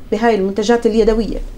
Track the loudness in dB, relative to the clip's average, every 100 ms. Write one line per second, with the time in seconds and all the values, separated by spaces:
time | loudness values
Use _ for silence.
0 | -6 -2 2 2 0 -2 0 2 2 2
1 | 2 2 0 -6 -8